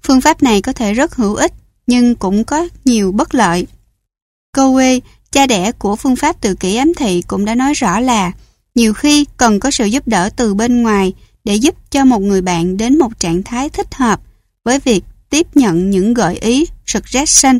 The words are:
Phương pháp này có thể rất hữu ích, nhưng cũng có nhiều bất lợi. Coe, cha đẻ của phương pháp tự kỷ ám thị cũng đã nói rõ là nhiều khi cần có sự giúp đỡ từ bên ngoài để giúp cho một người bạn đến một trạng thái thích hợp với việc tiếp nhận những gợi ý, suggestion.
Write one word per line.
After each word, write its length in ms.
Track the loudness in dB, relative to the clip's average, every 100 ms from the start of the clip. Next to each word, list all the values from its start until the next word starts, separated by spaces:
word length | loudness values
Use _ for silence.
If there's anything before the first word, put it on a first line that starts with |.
Phương 180 | 2 2
pháp 220 | 2 2
này 200 | 2 2
có 100 | 0
thể 220 | -4 -2
rất 220 | -2 -2 -2
hữu 180 | -2
ích, 180 | -2 -4 -6 _ _ -2
nhưng 280 | 2 2
cũng 300 | 0 -2 -2
có 240 | -2 -4 -4 -4
nhiều 280 | -2 0 0
bất 220 | -2 -2
lợi. 320 | 0 0 0 -4 _ _ _ _ _ _ _ _ 0
Coe, 420 | 2 4 2 0 -4 _ _
cha 140 | 0 2
đẻ 260 | 0 -2
của 240 | -4 -4 -2
phương 200 | -2 0
pháp 240 | -2 -2
tự 140 | -4
kỷ 220 | -4 -2 0
ám 180 | 0
thị 280 | 0 -2 -2
cũng 220 | -4 -4
đã 100 | -2
nói 200 | -2 -2
rõ 260 | 0 0 0
là 320 | 0 0 -2 -6 _ _ _
nhiều 200 | 0 0
khi 300 | 2 2 2 0 0
cần 240 | 2 2
có 100 | -2
sự 140 | -2
giúp 240 | -2 -2 -2
đỡ 220 | -2 -2 -2
từ 180 | -2
bên 280 | 0 0 0
ngoài 300 | 2 0 0 -4 _ _
để 100 | -4
giúp 200 | 0 0 -2 _
cho 140 | 2
một 180 | 2 2
người 200 | 0 0
bạn 340 | 0 -2 -2 -2
đến 220 | 0 2
một 220 | 2 -2
trạng 220 | -4 -4
thái 260 | -4 -6 -6
thích 260 | -6 -10
hợp 260 | -4 -2 -2 -6 _ _ _
với 140 | -4 -2
việc 260 | 0 -2 -2 -20 _
tiếp 160 | -4 0
nhận 360 | 2 2 0 0
những 240 | 0 0
gợi 220 | 0 -2 -2
ý, 300 | -2 0 -2 -6 -8
suggestion. 720 | -8 -4 -2 0 2 4